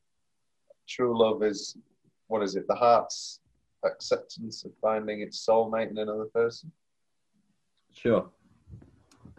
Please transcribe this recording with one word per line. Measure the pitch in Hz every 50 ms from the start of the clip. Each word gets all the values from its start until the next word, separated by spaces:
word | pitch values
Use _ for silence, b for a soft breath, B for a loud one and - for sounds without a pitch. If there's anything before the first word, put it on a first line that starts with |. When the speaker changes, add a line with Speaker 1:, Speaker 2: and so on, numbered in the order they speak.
| _ _ _ _ _ _ _ _ _ _ _ _ _ _ _ _ _ -
Speaker 1:
"True | - - 127 120 117 113
love | 117 110 107 98 107
is, | 107 101 95 - - - - - _ _ _ _ _ _ _ _ -
what | 113 110 104
is | 95 92
it, | - - -
the | 101
heart's | 101 123 120 117 - - - - - - - - - _ _ _ _ _ _ _ _ -
acceptance | 113 - - - - 123 117 - - - - 113 110 107 - -
of | - - _ -
finding | 107 110 110 107 107 107 104
its | 104 - - - -
soulmate | - 110 113 113 110 110 113 113 104
in | 104 107
another | 107 107 107 107 110 107 -
person"? | 117 117 117 117 - - 160 - _ _ _ _ _ _ _ _ _ _ _ _ _ _ _ _ _ _ _ _ _ _ _ _
Speaker 2:
Sure. | - - 120 113 95 - - - _ _ _ _ _ _ - - - - - _ _ _ _ _ _ - - -